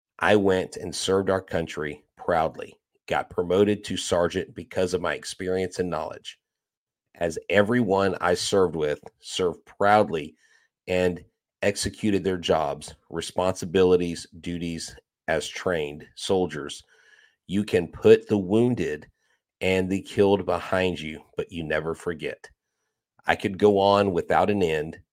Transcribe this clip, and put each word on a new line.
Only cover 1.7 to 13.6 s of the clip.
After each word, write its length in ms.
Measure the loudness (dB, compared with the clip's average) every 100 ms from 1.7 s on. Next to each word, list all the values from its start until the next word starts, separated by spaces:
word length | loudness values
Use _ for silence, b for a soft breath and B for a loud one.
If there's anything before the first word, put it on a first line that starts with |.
| -6 -8 -10 _ _
proudly, 600 | -2 0 0 -4 -18 -20 _ _ -4
got 240 | -4 -4
promoted 540 | -4 0 4 4 2
to 120 | -2 -8
sergeant 580 | -2 0 2 -2 -6
because 380 | -12 -10 -4 -2
of 80 | -2
my 140 | -4
experience 640 | -6 -8 -10 -4 -2 -4 -4
and 100 | -4
knowledge. 500 | -4 -6 -10 -18 -20 _ _ _ _ _ _ _
As 240 | -6 -4 -4 0
everyone 680 | 2 4 2 2 2 2 0
I 140 | 0
served 420 | 0 0 2 2 0
with 240 | -2 -4 -8 _
served 440 | -12 -2 -2 -2
proudly 720 | _ -2 4 6 4 0 -6 -14 b b b _ -4
and 360 | 0 2 0 -10 _ _ _
executed 600 | -2 -2 -6 -4 0 0
their 140 | 0 -2
jobs, 580 | 0 0 0 -4 -10 -20 _
responsibilities, 1160 | -10 -8 -2 -2 -2